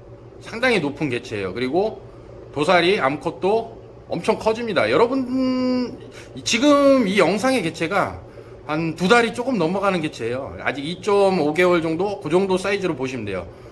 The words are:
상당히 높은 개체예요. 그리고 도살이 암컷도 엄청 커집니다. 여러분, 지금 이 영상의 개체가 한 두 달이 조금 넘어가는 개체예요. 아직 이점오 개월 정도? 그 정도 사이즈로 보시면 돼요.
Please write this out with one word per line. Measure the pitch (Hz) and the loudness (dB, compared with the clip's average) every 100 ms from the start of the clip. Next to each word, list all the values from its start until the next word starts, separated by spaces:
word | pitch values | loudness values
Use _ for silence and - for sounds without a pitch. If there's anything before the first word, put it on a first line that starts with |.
| - - - - | -20 -20 -20 -20
상당히 | - 220 254 220 | -14 -2 0 2
높은 | 143 - 151 | 0 -2 -4
개체예요. | 120 - 107 95 | -4 -6 -6 -6
그리고 | 104 127 165 214 - - - - - - | -4 -2 0 0 -4 -16 -20 -20 -20 -10
도살이 | 139 147 180 170 208 | -2 2 4 4 2
암컷도 | 135 147 165 156 185 220 226 - - - - | 0 -2 -6 -2 0 0 -2 -12 -20 -20 -8
엄청 | 165 196 190 | -4 -2 0
커집니다. | 214 220 233 160 107 | 0 -2 -2 0 2
여러분, | 135 233 269 247 262 254 254 254 254 240 - - - - - | 4 2 0 -2 -2 0 0 0 0 -4 -8 -16 -18 -18 -10
지금 | - 233 294 285 277 269 196 | -4 2 4 6 6 6 4
이 | 202 | 4
영상의 | 165 208 262 254 | 2 2 0 0
개체가 | 165 156 160 190 127 85 - - - - - | -2 -4 -2 0 -2 -6 -16 -20 -20 -14 -6
한 | 151 165 160 | -4 -4 -2
두 | 180 | 4
달이 | 240 233 | 4 4
조금 | 233 247 233 | -2 -2 0
넘어가는 | 160 196 196 180 | 0 0 0 0
개체예요. | 151 - 117 127 123 92 | -2 -6 -6 -6 -8 -6
아직 | 113 135 143 | -4 -4 -6
이점오 | 180 208 202 196 185 147 | -4 2 4 4 4 2
개월 | 156 180 175 | 2 4 4
정도? | 160 160 202 196 | 2 -2 -2 -4
그 | 151 | 0
정도 | 175 196 185 | 2 2 0
사이즈로 | 196 202 180 135 | 0 -2 -2 -4
보시면 | 131 131 104 | -6 -6 -6
돼요. | 92 87 - - | -6 -8 -14 -20